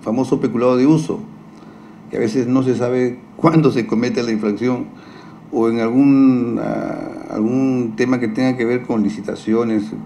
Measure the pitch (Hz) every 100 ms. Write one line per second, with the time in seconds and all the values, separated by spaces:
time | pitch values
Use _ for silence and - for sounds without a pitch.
0 | - 117 127 135 131 113 123 127 135 156
1 | 156 82 - - - - - - - -
2 | - - 117 131 120 131 127 113 123 127
3 | 127 120 - - 160 160 139 120 107 113
4 | 120 110 120 107 107 104 123 123 151 -
5 | - - - - - 131 113 117 113 123
6 | 139 139 135 127 117 113 - 110 - -
7 | - - - 107 107 131 135 127 117 110
8 | 123 127 117 110 131 123 117 123 123 117
9 | 98 - - - - 113 117 110 104 -